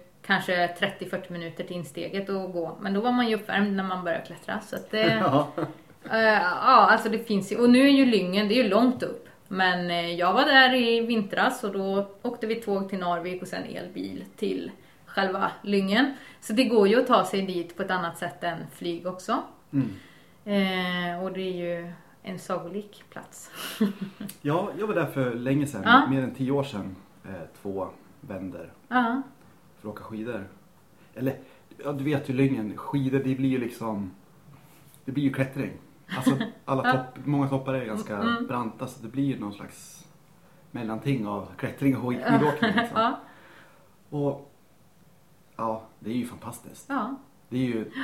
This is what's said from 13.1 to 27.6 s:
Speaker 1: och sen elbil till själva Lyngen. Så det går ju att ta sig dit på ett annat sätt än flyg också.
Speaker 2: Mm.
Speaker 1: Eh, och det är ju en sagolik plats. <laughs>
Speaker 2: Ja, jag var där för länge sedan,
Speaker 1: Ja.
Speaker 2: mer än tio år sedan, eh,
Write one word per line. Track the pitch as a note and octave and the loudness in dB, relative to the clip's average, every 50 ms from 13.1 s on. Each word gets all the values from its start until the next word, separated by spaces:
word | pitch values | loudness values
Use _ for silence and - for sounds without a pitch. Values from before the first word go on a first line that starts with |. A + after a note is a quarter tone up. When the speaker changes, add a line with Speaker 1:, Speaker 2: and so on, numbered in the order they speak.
| F3 E3+ E3 F3+ F3+ F3+ F3+ | -2 -2 -2 -4 -6 -8 -8
Speaker 1:
och | F3+ | -8
sen | F#3 F3+ F#3 | -8 -8 -8
elbil | - - F#3 F3+ F3+ - - - - F#2+ F#3 F#3 - - | -8 -8 -10 -10 -10 -8 -8 -8 -8 -8 -10 -12 -14 -10
till | - - - F#2 - - - - - - - - - - | -6 -4 -2 -2 -4 -6 -8 -12 -16 -20 -20 -20 -20 -20
själva | - - G3+ G3 F#3+ F#3+ G3 F#3+ F3 - - - | -8 -4 -2 -2 0 0 0 -2 -2 -4 -6 -4
Lyngen. | G3+ G3+ G3 F#3+ F#3+ G#3 A#3 C#4 C#4 C#4 - - - - - | 0 0 0 2 2 2 2 2 2 0 -6 -14 -20 -20 -14
Så | - - G#3+ | -8 -2 0
det | B3 B3+ | 2 2
går | G#3+ A#3+ A3 G3 G3 | 4 6 6 6 6
ju | A3 B3 | 6 4
att | - | 4
ta | - B3 G#3 - | 6 4 4 4
sig | - - G3 F#3+ | 2 0 -2 -2
dit | F3+ F3+ F3 E3 - - | -2 -4 -6 -6 -6 -8
på | - F#3+ | -8 -6
ett | F#3+ | -4
annat | F#3 F#3 E3+ E3 E3 - | -2 -2 -4 -4 -6 -6
sätt | F3 E3+ - - F3+ | -8 -8 -8 -6 -6
än | E3+ E3 E3 D#3+ - - | -6 -6 -6 -8 -12 -12
flyg | - F3+ F3 E3+ E3+ - | -8 -6 -6 -6 -6 -6
också. | F3+ F3 - - - A#3 D4 - - - - - _ - | -8 -8 -6 -4 -2 -2 -2 -4 -6 -14 -20 -12 _ 0
Speaker 2:
Mm. | C#3 B2 G#2+ G2 F#2+ - - - - - - - - - | 0 0 0 -4 -10 -14 -20 -20 -20 -20 -20 -20 -12 -6
Speaker 1:
Eh, | G#3 G3+ G3 G3 F#3+ F#3 F#3 F3+ F3+ F3+ F3+ F3 F3 F3 F3 F#3 | 0 2 2 2 2 0 0 0 0 -2 -2 -2 -2 -4 -4 -4
och | F#3 F3+ | -6 -4
det | F#3 | -4
är | F#3+ F#3 F3+ | -4 -4 -4
ju | F3 F3 F3 F3 E3+ E3+ F3 F3 - - - - _ - | -4 -4 -4 -4 -4 -6 -10 -12 -16 -20 -20 -20 _ -12
en | F#3+ F#3+ D#3+ | -12 -10 -10
sagolik | - - F#3+ E3+ D#3+ F3 F#3 G#3 G#3 - - - - - | -6 -4 -4 -4 -4 -6 -8 -10 -10 -10 -14 -20 -20 -18
plats. | - - - - - - - - - - - - - - A3 G3 - | -18 -16 -16 -16 -18 -20 -20 -18 -16 -14 -12 -12 -2 0 0 0 0
<laughs> | - F#3+ - - - G#3 G3 - - - | -4 -8 -10 -10 -10 -12 -12 -12 -6 -2
Speaker 2:
Ja, | C#3+ D3+ F3 G3+ G3 E3+ E3+ | 0 0 0 0 -2 -4 -4
jag | G#3+ | -4
var | G#3+ G3+ | -2 0
där | F3 D3+ | 0 0
för | C3+ - C#3 C3 B2 A#2 | 0 0 0 0 0 -2
länge | A#2+ B2 C3 C#3 D3 C#3+ | -2 0 0 2 2 0
sedan, | C#3 - G2+ F#2+ | 0 -4 -2 4
Speaker 1:
Ja. | G#3+ A#3+ C4+ C#4 - | 8 8 8 8 6
Speaker 2:
mer | C3+ C3+ C3 | 2 2 0
än | A2+ - | -2 -2
tio | - C3 B2+ C#3+ | -2 -2 0 2
år | C#3+ C3+ | 0 0
sedan, | - - G2+ F#2 F#2+ F#2 - - - - - - | -2 -4 -8 -8 -8 -10 -14 -16 -20 -20 -20 -14
eh, | F#2+ F#2+ F2 D#2+ - - - | -14 -12 -12 -12 -14 -16 -12